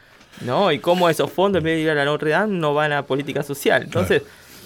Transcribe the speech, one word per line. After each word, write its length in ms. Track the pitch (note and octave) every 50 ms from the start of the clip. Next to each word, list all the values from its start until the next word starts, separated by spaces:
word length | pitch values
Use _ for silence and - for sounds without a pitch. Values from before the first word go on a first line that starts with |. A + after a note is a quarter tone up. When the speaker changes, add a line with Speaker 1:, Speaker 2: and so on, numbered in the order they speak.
| _ _ - - - _ - - A2
Speaker 1:
¿no? 260 | A#2 B2+ E3 G3+ F#3
Y 80 | D3+ C3+
cómo 300 | - E3+ F3 F3+ F3 E3+
esos 200 | D#3 - D3 -
fondos, 280 | - - G3+ G3+ G3 E3+
en 60 | D3+
vez 100 | D#3+ D#3+ D#3+
de 40 |
ir 80 | D#3 D#3+
a 60 | D#3
la 100 | D3 C#3+
Notre 260 | C#3+ D3+ D3 D#3 D#3
Dame, 260 | D3+ F3 G#3 A3 G3 F3
no 160 | D#3+ D3 C#3+
van 200 | D3 D3+ D3+ D3
a 120 | C#3+ C#3
política 380 | - C3 C#3+ C#3+ D3+ - C#3+ C#3
social. 400 | - C#3+ - - A3+ - B2 A#2+ -
Speaker 2:
Claro. 120 | - D#3+ F#2+ -
Speaker 1:
Entonces, 160 | G3 C#3+ - - - - - - - - -